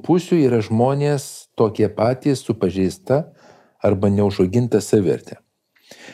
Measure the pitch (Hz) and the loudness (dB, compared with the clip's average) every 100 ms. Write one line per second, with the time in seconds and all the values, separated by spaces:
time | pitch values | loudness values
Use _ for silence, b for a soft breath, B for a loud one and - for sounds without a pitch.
0 | - 120 170 175 131 117 101 110 127 143 | 0 0 2 2 2 2 0 0 2 0
1 | 147 143 - - - - 113 95 107 - | -2 -2 -6 -16 -18 -2 -2 2 -2 0
2 | 110 127 147 131 - 110 95 95 95 - | -2 0 -2 -2 -4 -2 -2 0 -2 -4
3 | - 139 170 b b b b b 104 98 | -2 -2 -2 b b b b b -2 0
4 | 101 101 101 98 92 117 123 107 - 110 | 0 2 0 0 0 0 0 0 2 0
5 | 87 62 - - _ _ _ _ B B | 2 -2 -6 -20 _ _ _ _ B B
6 | B | B